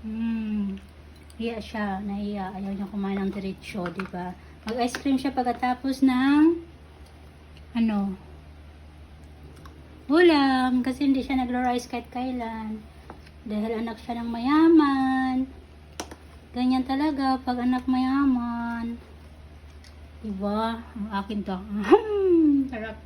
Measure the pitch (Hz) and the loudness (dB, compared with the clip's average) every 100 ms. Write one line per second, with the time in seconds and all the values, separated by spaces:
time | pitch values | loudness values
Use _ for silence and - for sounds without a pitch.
0 | 220 220 226 226 214 214 202 196 - - | -8 -4 -2 -2 -2 -2 -2 -6 -12 -20
1 | - - - - 226 226 208 220 208 190 | -20 -20 -20 -8 -8 -6 -8 -6 -4 -4
2 | 208 202 208 208 190 196 196 196 196 208 | -4 -6 -6 -6 -6 -8 -6 -6 -6 -4
3 | 196 196 196 202 190 190 - 208 175 175 | -4 -2 -2 -4 -8 -10 -10 -8 -6 -6
4 | 190 180 180 185 - - - 233 240 247 | -10 -8 -10 -12 -18 -14 -8 -2 -2 -2
5 | 277 262 269 262 247 240 247 254 269 262 | 0 0 0 -2 -2 0 -2 -2 -2 2
6 | 269 254 269 294 311 339 - - - - | 4 4 4 8 6 4 -4 -20 -20 -20
7 | - - - - - - - 240 226 208 | -20 -20 -20 -20 -20 -20 -8 0 2 2
8 | 196 190 - - - - - - - - | -2 -4 -12 -20 -20 -20 -20 -20 -20 -20
9 | - - - - - - - - - - | -20 -20 -20 -20 -20 -20 -20 -20 -20 -20
10 | - 302 359 302 277 262 254 247 240 254 | 0 6 6 6 4 2 2 2 0 0
11 | 285 262 - 262 247 247 247 247 240 240 | 2 2 0 -2 0 -2 0 -2 -4 -10
12 | 240 247 254 254 226 226 220 220 214 - | -8 -8 -6 -6 -8 -8 -8 -10 -14 -20
13 | - - - - - 214 220 226 226 220 | -20 -20 -20 -18 -8 -4 -2 -4 -6 -8
14 | - 233 233 233 247 302 330 330 285 269 | -8 -8 -6 -4 2 6 8 8 6 4
15 | 262 262 262 254 262 - - - - - | 2 2 0 0 -4 -8 -20 -20 -20 -16
16 | - - - - - 247 254 262 262 269 | -14 -14 -20 -20 -12 -2 0 2 0 0
17 | 311 277 269 262 254 247 247 254 254 254 | 0 0 0 0 -2 -2 0 0 0 0
18 | 262 269 277 247 240 233 233 233 233 233 | 2 4 4 2 0 -4 -4 -6 -6 -8
19 | - - - - - - - - - - | -14 -20 -20 -20 -20 -20 -20 -20 -20 -20
20 | - - 220 190 202 208 226 226 233 226 | -20 -14 -10 -4 -2 0 -2 -4 -10 -10
21 | 208 202 196 208 196 185 208 208 202 392 | -6 -6 -4 -6 -4 -6 -6 -6 4 4
22 | 427 415 381 339 311 277 262 233 220 214 | 4 0 4 6 6 4 0 -6 -10 -12